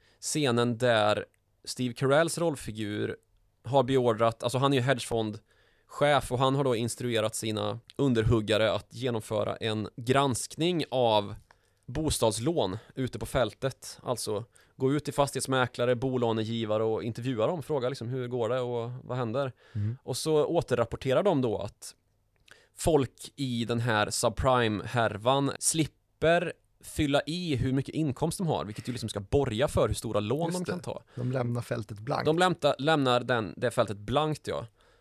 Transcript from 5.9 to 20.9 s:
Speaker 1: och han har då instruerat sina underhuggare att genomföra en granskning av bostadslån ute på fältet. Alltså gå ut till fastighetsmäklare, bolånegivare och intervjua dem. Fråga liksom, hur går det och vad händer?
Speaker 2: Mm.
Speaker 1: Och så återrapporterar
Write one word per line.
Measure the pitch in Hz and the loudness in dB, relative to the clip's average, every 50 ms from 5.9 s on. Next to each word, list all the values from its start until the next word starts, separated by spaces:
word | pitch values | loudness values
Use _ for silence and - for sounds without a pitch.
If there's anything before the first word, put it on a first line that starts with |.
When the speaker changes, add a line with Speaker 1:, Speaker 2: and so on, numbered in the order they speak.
| - - 147 147 147 131 - - | -2 0 2 4 4 2 2 0
Speaker 1:
och | 123 120 | 0 2
han | 135 131 135 | 2 4 4
har | 139 139 | 2 2
då | 131 120 | 2 0
instruerat | 107 120 113 - - 123 123 117 107 107 110 - | 0 0 -4 -4 -4 -4 0 0 0 0 0 -2
sina | - 110 110 107 104 104 104 107 113 _ _ - | -4 -4 -2 -2 -2 -2 -4 -4 -6 _ _ -2
underhuggare | - 143 139 120 113 107 113 120 110 107 104 107 104 110 107 | 0 2 4 4 4 4 4 4 4 4 2 2 4 4 2
att | 90 107 - _ - | 2 0 -4 _ -10
genomföra | 113 127 127 117 110 - - 110 107 107 107 98 | -6 -4 -2 -2 -4 -4 -4 -2 -2 -2 -2 -4
en | - - 113 107 107 104 - - | -4 -4 -4 -2 -2 -4 -6 -8
granskning | - 117 120 127 139 143 135 113 - - - - - 156 175 180 160 - - | -6 0 2 4 4 4 2 0 -2 -4 -8 -6 -2 -2 0 0 -2 -2 -2
av | 123 131 123 113 107 104 101 101 104 - - _ _ _ _ _ _ _ _ | 0 2 4 6 4 4 2 0 -8 -14 -16 _ _ _ _ _ _ _ _
bostadslån | - 123 151 160 143 - - 120 113 104 113 117 156 175 151 110 92 92 110 - - - | -10 -6 -2 -2 -2 0 2 2 2 2 2 -2 0 0 0 0 0 -2 -6 -10 -12 -8
ute | - 131 117 - 101 | -6 -6 -6 -6 -8
på | 107 | -8
fältet. | - - 135 120 107 - - - 131 - - - - - - - | -4 0 0 0 0 -2 -4 -6 -6 -6 -6 -16 -18 -16 -10 -6
Alltså | - 123 - - 107 110 98 117 _ _ _ _ _ _ | -6 -6 -4 -4 -4 -4 -4 -6 _ _ _ _ _ _
gå | - 131 131 143 | -2 0 2 0
ut | 151 - | 0 -2
till | 147 - | -4 0
fastighetsmäklare, | - 143 135 - 135 - - 131 131 123 120 - - 123 123 123 | 0 0 0 0 -6 -4 -2 0 0 0 0 0 0 2 2 2
bolånegivare | 113 127 135 127 123 120 113 110 113 107 110 117 117 113 107 107 110 113 | 0 0 -2 0 0 0 0 0 0 -2 -2 -4 -4 -2 0 0 0 0
och | 113 110 92 90 | 0 0 -2 -4
intervjua | 113 110 - 117 131 131 107 110 | -6 -6 -6 -6 -4 -2 0 0
dem. | 143 180 165 - | 0 0 -4 -4
Fråga | - 156 135 120 127 | -4 -4 -2 -2 -4
liksom, | 135 - 113 | -4 -6 -8
hur | 113 131 131 123 | -6 -6 -6 -6
går | 120 123 123 113 107 | -4 -2 -2 0 0
det | 127 131 | 0 -2
och | 123 123 120 117 113 117 123 131 - | -2 -4 -4 -4 -4 -6 -8 -12 -10
vad | - 123 | -8 -4
händer? | 131 123 110 110 139 143 127 - _ _ - - | -4 -4 -2 -2 -2 -4 -4 -6 _ _ -10 -6
Speaker 2:
Mm. | 107 101 110 120 - - | -4 -2 -2 -4 -6 -8
Speaker 1:
Och | - 127 | -8 -6
så | - - 156 156 151 147 | -4 0 2 4 4 4
återrapporterar | - 165 175 - - 127 120 113 - | 4 2 0 0 0 0 0 0 -2